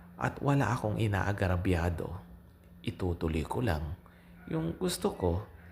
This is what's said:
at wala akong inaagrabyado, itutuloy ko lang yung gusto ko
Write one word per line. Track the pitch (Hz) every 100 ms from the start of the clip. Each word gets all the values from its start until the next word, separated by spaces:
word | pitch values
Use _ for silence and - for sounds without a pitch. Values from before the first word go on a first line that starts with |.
| - -
at | 123 -
wala | 135 143 131
akong | 127 107 104
inaagrabyado, | 110 101 98 101 95 90 95 85 87 82 - - - - - - - -
itutuloy | - - 90 85 82 80
ko | 69 117
lang | 123 76 76 - - - - - -
yung | 160 165 -
gusto | 185 - 208 -
ko | 90 87 107 - -